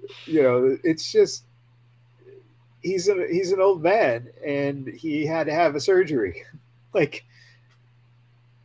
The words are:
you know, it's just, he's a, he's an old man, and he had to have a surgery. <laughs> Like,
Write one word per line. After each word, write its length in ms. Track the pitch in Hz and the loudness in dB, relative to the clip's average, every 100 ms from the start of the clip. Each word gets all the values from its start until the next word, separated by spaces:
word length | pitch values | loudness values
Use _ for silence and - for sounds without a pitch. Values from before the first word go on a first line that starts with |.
| - - - | -20 -18 -2
you 160 | 160 | 2
know, 360 | 131 123 131 135 | 4 4 2 0
it's 300 | 170 160 - | -2 -2 0
just, 320 | 214 196 - - _ _ _ _ _ _ _ - - _ _ _ _ | 2 2 0 -16 _ _ _ _ _ _ _ -20 -20 _ _ _ _
he's 260 | 180 190 180 | -6 -2 0
a, 180 | 190 165 | 0 -2
he's 220 | 170 180 | -2 -2
an 80 | 190 | 2
old 220 | 190 185 | 2 2
man, 460 | 160 214 160 117 123 - | 2 2 2 -2 -8 -12
and 440 | 147 143 143 143 131 | -6 -2 -2 -4 -10
he 380 | - 160 151 151 | -10 -6 -4 -2
had 180 | 165 151 | -2 -2
to 60 | |
have 200 | 156 165 | 2 0
a 60 | 147 | 2
surgery. 640 | - 185 180 139 98 - - | 2 2 2 0 -2 -6 -18
<laughs> 40 | - _ _ _ | -20 _ _ _
Like, 280 | 202 151 - - _ - _ _ _ _ _ _ _ _ _ _ _ | -2 -2 -4 -20 _ -20 _ _ _ _ _ _ _ _ _ _ _